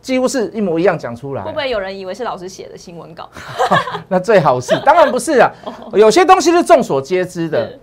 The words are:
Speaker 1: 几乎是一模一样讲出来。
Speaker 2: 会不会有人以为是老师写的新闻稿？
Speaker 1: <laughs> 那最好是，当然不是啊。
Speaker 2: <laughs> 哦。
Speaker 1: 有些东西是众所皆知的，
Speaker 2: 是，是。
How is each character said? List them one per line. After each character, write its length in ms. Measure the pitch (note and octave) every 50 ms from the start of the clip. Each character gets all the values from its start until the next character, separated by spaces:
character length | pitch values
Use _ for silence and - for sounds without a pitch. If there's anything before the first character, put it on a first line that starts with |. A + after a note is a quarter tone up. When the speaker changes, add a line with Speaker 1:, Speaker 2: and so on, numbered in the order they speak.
| _
Speaker 1:
几 160 | - C4 B3+
乎 80 | B3+ B3
是 240 | B3 C4+ A3 - -
一 60 | A3
模 180 | G#3 F#3+ D#3+ E3
一 60 | E3+
样 160 | G3+ F3 C#3+
讲 160 | C3+ B2 A#2+
出 180 | A#2+ - C#3 C#3
来。 80 | A#2+
Speaker 2:
会 80 | F#2+ -
不 80 | - -
会 120 | C#4+ C4
有 100 | B3 G#3
人 180 | F#3+ F#3+ G3 G3
以 80 | F#3+
为 80 | F#3 F#3
是 120 | G3+ B3
老 120 | G#3+ - G3+
师 100 | F3 F#3
写 200 | F#3+ - - -
的 100 | - -
新 200 | - - E3+ E3+
闻 180 | D3+ D#3 E3
稿？ 120 | - - - _ - - - - - - -
Speaker 1:
<laughs> 380 | - - C5+ B4+ B4+ G#4 - -
那 100 | F#3+ F#3
最 180 | F#3 A3+ A3+ F#3+
好 200 | D#3+ D3+ B2+ B2+
是， 180 | B2 - - -
当 120 | - - D#4
然 160 | F4 D#4+ C4+
不 80 | A3+ B3+
是 220 | B3 D#4 D#4 B3
啊。 100 | F3+ C3+ - -
Speaker 2:
<laughs> 80 | -
哦。 320 | A#3 A#3+ - - - - F#3+
Speaker 1:
有 140 | G#3+ A3
些 120 | G#3 E4+ F#4
东 160 | D4+ F#4 F#4+
西 120 | C4+ D#4+
是 100 | E4+ F4
众 220 | D4 - F4 C#4+ G#3+
所 180 | - D3 C3+
皆 240 | C3+ - F#3 F#3 F3+
知 220 | F3 - F3 E3 D#3+
的， 160 | D#3 B2+ A2+
Speaker 2:
是， 60 | G2+
是。 80 | - -